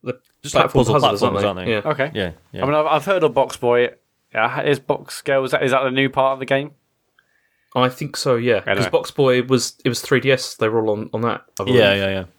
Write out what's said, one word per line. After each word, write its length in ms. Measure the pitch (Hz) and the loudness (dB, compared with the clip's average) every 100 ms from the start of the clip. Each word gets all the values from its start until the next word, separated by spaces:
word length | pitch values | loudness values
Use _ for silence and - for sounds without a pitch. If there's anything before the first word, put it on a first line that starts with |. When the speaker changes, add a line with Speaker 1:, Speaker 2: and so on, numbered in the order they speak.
Speaker 1:
The 160 | 139 - _ _ | -10 -12 _ _
Speaker 2:
Just, 140 | 151 147 | -4 0
like, 80 | - | 2
Speaker 1:
platform 140 | 135 117 | 2 4
Speaker 2:
puzzle 80 | 143 | 4
Speaker 1:
puzzlers, 280 | 139 104 | 4 2
aren't 100 | - - | 0 2
Speaker 2:
platforms, 40 | 101 92 92 | 0 -2 -2
Speaker 1:
they? 60 | |
Speaker 2:
aren't 120 | 110 | -2
they? 60 | 127 | -2
Speaker 1:
Yeah. 160 | 147 135 | -4 -4
Speaker 3:
Okay. 60 | 110 | -2
Speaker 2:
Yeah, 120 | 90 82 _ | -6 -6 _
yeah. 120 | - | -6
Speaker 3:
I 20 | 127 | 0
mean, 100 | 151 | 0
I've, 100 | 151 | 2
I've 180 | 151 147 | 0 0
heard 180 | 190 | 2
of 100 | 156 | 2
Box 220 | 123 127 - | 2 -2 0
Boy. 320 | 123 120 123 - _ _ _ | 0 2 2 -4 _ _ _
Yeah, 280 | 110 113 139 | -2 -2 0
is 180 | 147 139 | -2 -2
Box 420 | - 147 117 - | -2 -6 -6 -12
Girl, 220 | - 135 | -2 -2
is 80 | 131 | 0
that, 120 | 139 | 0
is 80 | 135 | 2
that 140 | 131 135 | 0 0
a 60 | |
new 180 | 127 135 | 0 0
part 240 | 131 135 | 0 0
of 60 | 135 | -2
the 60 | 131 | -2
game? 260 | 135 143 _ _ _ _ _ _ _ _ _ _ 131 | -2 -4 _ _ _ _ _ _ _ _ _ _ -2
Speaker 1:
I 140 | 127 | -2
think 280 | 123 147 - | -2 -10 -6
so, 180 | 143 120 | -2 0
yeah. 240 | 120 107 | 2 0
'Cause 60 | 101 98 | 0 -2
Speaker 3:
Anyway. 120 | 92 | 0
Speaker 1:
Box 220 | 165 - | -2 -4
Boy 320 | - 135 127 | 0 2 2
was, 320 | 123 131 - - 135 | 2 0 0 -6 -4
it 40 | |
was 120 | 117 | -4
three 180 | - 131 | 0 0
D 120 | 127 | 2
S. 240 | 131 - - | 0 -2 -4
They 140 | 113 | -2
were 120 | 113 | 0
all 80 | 110 | 0
on, 180 | 104 110 | -2 -4
on 80 | 113 | -4
that, 220 | 117 107 _ - | -4 -4 _ -8
I 40 | 98 | 0
believe. 140 | 123 | 4
Speaker 2:
Yeah, 140 | 104 | 4
yeah, 160 | 98 98 | 4 0
yeah. 140 | 95 87 | -4 -8